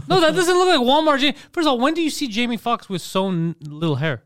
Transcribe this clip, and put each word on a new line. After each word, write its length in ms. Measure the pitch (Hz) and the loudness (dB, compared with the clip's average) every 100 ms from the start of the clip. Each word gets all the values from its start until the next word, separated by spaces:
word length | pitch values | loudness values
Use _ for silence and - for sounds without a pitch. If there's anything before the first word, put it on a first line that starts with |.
| - | 0
No, 140 | 370 | 2
that 140 | 320 320 | 4 2
doesn't 180 | 349 | 2
look 140 | 359 370 | 2 4
like 180 | 311 240 | 2 4
Walmart 320 | 294 311 269 | 2 2 2
Jamie. 160 | 285 - - | 0 -4 -8
First 140 | 349 311 | -2 0
of 60 | |
all, 60 | 247 | 2
when 140 | 269 | 0
do 80 | 330 | 0
you 80 | 311 | -2
see 180 | - 277 | -4 -6
Jamie 300 | 202 240 233 | -2 -2 -4
Foxx 300 | 233 233 - | -4 -6 -4
with 140 | 180 | -10
so 260 | - 190 190 | -4 -2 -2
n-, 280 | 170 165 160 | -2 -2 -6
little 360 | 147 151 165 135 | -14 -4 -2 0
hair? 260 | 160 120 | -2 -4